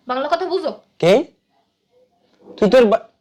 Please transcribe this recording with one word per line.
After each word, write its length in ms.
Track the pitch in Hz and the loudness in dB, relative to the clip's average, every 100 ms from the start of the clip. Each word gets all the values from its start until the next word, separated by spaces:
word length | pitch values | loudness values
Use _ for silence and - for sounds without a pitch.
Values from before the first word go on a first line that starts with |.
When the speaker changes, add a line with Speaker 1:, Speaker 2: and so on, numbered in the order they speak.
| - | -10
Speaker 1:
বাংলা 200 | 254 294 | -6 -4
কথা 140 | 339 359 | -4 -4
বুঝো? 360 | 359 311 - _ - | -6 -6 -10 _ -2
Speaker 2:
কে? 240 | 165 226 339 _ _ _ _ _ _ _ _ _ _ _ - - | 2 2 0 _ _ _ _ _ _ _ _ _ _ _ -16 -2
তুই 120 | 208 | 2
তোর 160 | 254 220 | 4 4
বা- 160 | - - _ | 0 -6 _